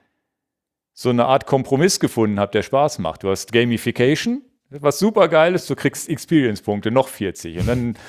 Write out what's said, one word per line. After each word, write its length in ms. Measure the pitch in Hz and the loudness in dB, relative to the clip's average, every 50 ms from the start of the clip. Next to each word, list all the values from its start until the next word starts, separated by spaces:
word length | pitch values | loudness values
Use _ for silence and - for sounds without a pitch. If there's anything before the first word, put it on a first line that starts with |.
| _ _ _ _ _ _ _ _ _ _ _ _ _ _ _ _ _ _ _ | _ _ _ _ _ _ _ _ _ _ _ _ _ _ _ _ _ _ _
so 160 | - - 127 | -4 -2 0
eine 160 | 120 120 120 | 2 2 2
Art 180 | 131 131 139 - | 2 2 2 2
Kompromiss 560 | - 143 135 131 - 139 131 208 220 - - | 0 0 0 2 0 2 2 2 2 2 0
gefunden 400 | - - - 117 110 107 104 101 | -2 -2 0 0 0 2 2 0
habe, 120 | 101 - - | -2 0 0
der 100 | 104 98 | -2 -2
Spaß 360 | - - 135 147 151 - - | 0 0 0 0 0 -2 -4
macht. 260 | 90 80 80 - - | -6 -6 -6 -4 -4
Du 40 | 95 | -2
hast 220 | 95 - - - 113 | -2 -2 -4 0 2
Gamification, 880 | 117 120 120 117 107 - 120 - - 120 135 151 - - 233 240 277 - _ _ _ _ _ | 2 2 2 0 -2 -2 -4 0 2 2 2 2 0 -2 -4 -6 -6 -8 _ _ _ _ _
was 280 | 135 139 143 143 143 - | -16 -2 -2 -2 0 2
super 300 | 185 220 208 214 180 165 | 0 2 4 4 2 4
geil 260 | 165 156 160 175 185 | 4 4 4 4 2
ist, 140 | 175 - - | 0 -2 -4
du 80 | 135 | -6
kriegst 320 | - - 139 - - - - | -2 -2 -2 -2 -4 -6 -8
Experience-Punkte, 840 | 156 - - - 175 156 131 113 104 - - 107 104 101 - 110 | -8 -8 -4 0 2 2 2 2 -2 -2 -4 -4 -4 -2 -2 0
noch 180 | 117 131 131 - | 0 0 0 0
vierzig. 500 | - - 104 90 85 - - 85 80 87 | -4 -6 -6 -6 -6 -8 -12 -10 -6 -4
Und 80 | 107 117 | -2 -2
dann 280 | 120 123 120 120 110 - - | 0 0 -2 -4 -6 -8 -12